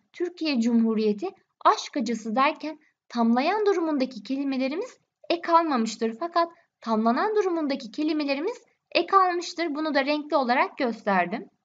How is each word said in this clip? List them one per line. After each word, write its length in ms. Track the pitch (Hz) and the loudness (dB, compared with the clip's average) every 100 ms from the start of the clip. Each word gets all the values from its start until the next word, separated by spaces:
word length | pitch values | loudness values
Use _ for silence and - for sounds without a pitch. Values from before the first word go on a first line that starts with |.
| _ | _
Türkiye 480 | - 349 349 320 262 | -8 -8 -4 -2 0
Cumhuriyeti, 680 | 226 233 226 220 214 208 359 - _ _ | 2 2 2 2 0 0 -6 -10 _ _
aşk 320 | 330 427 - 294 | 2 2 -2 -6
acısı 400 | 233 226 226 220 | -4 -6 -4 0
derken 420 | 285 302 294 311 _ _ _ | 0 0 -8 -12 _ _ _
tamlayan 580 | 233 226 240 302 427 403 | 0 2 2 2 2 2
durumundaki 560 | 349 320 294 254 214 | 2 0 0 -2 -6
kelimelerimiz 760 | - 269 285 262 262 311 508 - _ _ - | -8 -4 -2 -2 -2 -4 -8 -12 _ _ -4
ek 220 | 339 339 | -4 2
almamıştır. 640 | 330 330 254 226 - 226 226 | 2 4 0 -2 -2 -4 -4
Fakat 280 | 339 339 339 - _ _ | -2 0 0 -4 _ _
tamlanan 560 | - 220 226 254 403 427 | -2 0 2 2 2 2
durumundaki 540 | 381 339 294 277 240 | 2 0 -2 -4 -6
kelimelerimiz 760 | - 311 311 277 277 349 480 _ _ _ | -4 -2 0 0 -2 -4 -6 _ _ _
ek 240 | - 339 381 | -2 4 4
almıştır. 580 | 370 349 330 - 339 | 4 2 -4 -4 -4
Bunu 200 | 285 311 | -2 0
da 100 | 285 | 0
renkli 320 | 269 302 302 311 | 0 -2 0 0
olarak 420 | 247 262 381 - | 2 2 0 -2
gösterdim. 720 | 254 220 208 185 175 226 - _ | -4 -2 0 0 0 -4 -10 _